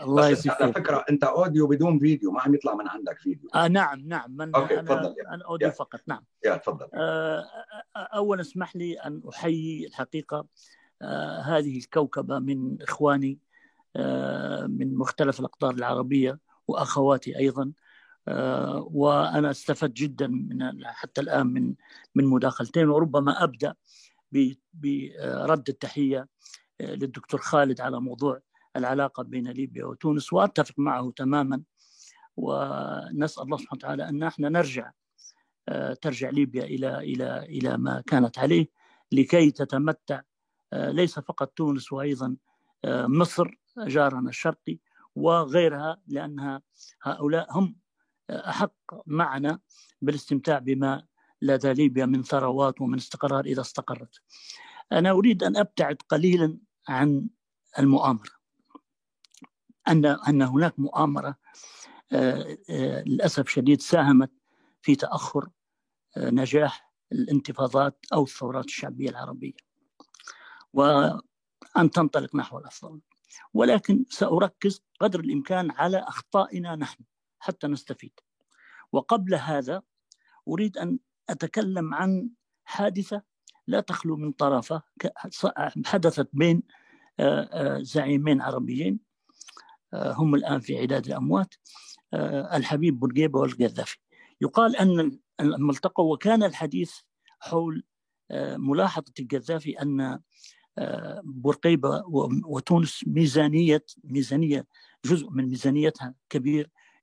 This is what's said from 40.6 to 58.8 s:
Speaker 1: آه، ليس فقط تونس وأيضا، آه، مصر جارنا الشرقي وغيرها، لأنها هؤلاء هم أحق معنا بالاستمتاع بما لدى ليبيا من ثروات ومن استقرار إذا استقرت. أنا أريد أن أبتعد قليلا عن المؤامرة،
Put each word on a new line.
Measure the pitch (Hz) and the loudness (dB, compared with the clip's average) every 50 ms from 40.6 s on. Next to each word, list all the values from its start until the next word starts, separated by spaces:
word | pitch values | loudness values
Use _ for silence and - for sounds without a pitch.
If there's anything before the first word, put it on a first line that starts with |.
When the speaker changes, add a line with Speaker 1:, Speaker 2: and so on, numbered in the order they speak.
| _ _ - | _ _ -6
Speaker 1:
آه، | - - 143 | -4 -4 -2
ليس | 139 165 180 170 - 151 | 0 0 0 0 0 -6
فقط | - - - - 139 135 _ | -10 -10 -6 -6 -6 -6 _
تونس | - 160 147 143 131 120 - 139 | -2 -2 0 0 -2 -4 -6 -6
وأيضا، | 135 139 147 139 123 131 131 131 - _ _ _ _ _ _ _ _ - | -4 -4 -4 -4 -2 -4 -6 -6 -6 _ _ _ _ _ _ _ _ -6
آه، | - 131 127 123 | -4 -2 -2 0
مصر | 123 139 165 175 165 - 175 175 175 - _ _ _ _ 240 | 2 2 4 2 2 2 0 -2 -2 -2 _ _ _ _ -10
جارنا | 214 - 131 151 143 139 131 127 127 127 | -8 -2 2 2 4 4 2 0 -4 -6
الشرقي | 123 - - 165 156 - _ 160 165 165 _ _ _ _ _ _ _ | -6 -4 -4 -4 -4 -4 _ -10 -10 -10 _ _ _ _ _ _ _
وغيرها، | 143 147 165 170 170 156 131 139 180 170 160 147 143 151 156 170 - _ | 0 2 4 4 4 2 2 4 4 4 4 2 0 -4 -6 -8 -8 _
لأنها | 156 143 139 156 151 147 139 139 139 135 135 - _ _ _ - - _ _ - | -8 -6 -6 -6 -6 -8 -8 -8 -8 -8 -10 -12 _ _ _ -20 -20 _ _ -8
هؤلاء | 139 147 - 147 147 160 165 156 - - 190 | -8 -6 -2 0 0 0 0 -2 -2 0 0
هم | 196 170 - - _ _ _ _ _ _ _ _ _ - | 0 0 0 -8 _ _ _ _ _ _ _ _ _ -12
أحق | - - - - 151 - 208 - - _ _ - 165 - - | -10 -8 -8 -6 -2 -2 -2 -2 -2 _ _ -20 -18 -18 -10
معنا | 160 147 165 170 143 135 135 143 147 160 185 - _ _ _ _ _ _ _ 131 | -4 -2 0 0 0 -2 -2 -2 -2 -2 -4 -8 _ _ _ _ _ _ _ -2
بالاستمتاع | 139 147 143 - - 143 131 - 165 151 135 | -2 -2 -2 -4 -2 -2 -2 0 0 0 0
بما | 123 131 135 131 139 135 135 139 - _ _ _ _ _ _ _ - | 0 -2 -2 0 0 -2 -2 -4 -8 _ _ _ _ _ _ _ 0
لدى | 139 139 127 139 135 131 | 2 2 2 2 2 2
ليبيا | 135 151 139 127 131 131 | 4 4 4 4 2 2
من | 123 135 127 123 | 2 2 0 0
ثروات | - 151 135 131 127 127 135 139 135 131 - | 0 -2 0 0 0 0 2 0 0 0 -2
ومن | 135 123 131 127 | -4 -4 -4 -4
استقرار | - - - - - 135 139 135 139 | -6 -8 -8 -6 -2 -2 0 -2 -2
إذا | - 135 131 | -2 -4 -4
استقرت. | 120 - - - - - 123 117 123 - _ _ _ _ - - - - - - - - - - - _ - | -6 -6 -10 -10 -8 -8 -10 -10 -12 -16 _ _ _ _ -20 -20 -20 -20 -20 -20 -20 -20 -20 -20 -8 _ 0
أنا | 160 175 190 | 2 4 4
أريد | 190 185 196 247 214 175 175 | 6 6 6 6 6 6 2
أن | 185 202 | 2 2
أبتعد | 208 208 202 - - 156 143 147 - - - | 2 0 0 0 0 0 0 -2 -4 -2 0
قليلا | 160 151 165 185 180 175 160 156 165 - - _ _ _ _ - | 2 4 6 6 6 6 4 2 0 -4 -12 _ _ _ _ -4
عن | 135 127 143 147 143 139 - - - _ _ _ _ _ _ _ - - | 0 2 4 4 4 2 0 -4 -8 _ _ _ _ _ _ _ -2 2
المؤامرة، | 135 139 135 139 - 135 123 110 - - - _ _ _ _ _ _ _ - - | 4 6 6 6 4 2 0 0 -4 -10 -20 _ _ _ _ _ _ _ -20 -20